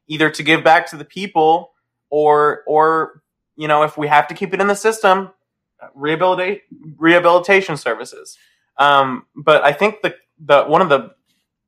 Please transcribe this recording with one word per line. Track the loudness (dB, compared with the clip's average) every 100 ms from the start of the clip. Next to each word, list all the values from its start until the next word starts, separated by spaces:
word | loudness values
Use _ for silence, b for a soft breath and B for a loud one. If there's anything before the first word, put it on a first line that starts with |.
| -12
either | -4 -4
to | -2
give | -2 0
back | 2 2 0
to | -10
the | -16
people | -14 -8 -2 0 0 -4 _ _ _ _
or, | -2 0 2 0 -2 -2
or, | 0 0 0 -4 _ _ _ _ -10
you | -2
know, | 0
if | 0 -4
we | -2
have | 0 0
to |
keep | -6 -6
it | -2
in | -2
the | -2
system, | -2 0 2 0 -2 _ _ _ _ _ -20 -10
rehabilitate-, | -6 -2 0 0 -4 -8 _ -20 -20 -2
rehabilitation | 2 4 4 2 2 0 0 -6
services. | -6 -8 -10 -18 -20 -20 _ _ _ -2
Um, | 2 2 2 -4 -12 -6
but | 0 2
I | 2
think | 0 -2 -4
the, | -8 -10 _ _
the, | 0 2 2
one | 0
of | 2
the, | 0 -2 _ _ _ _ _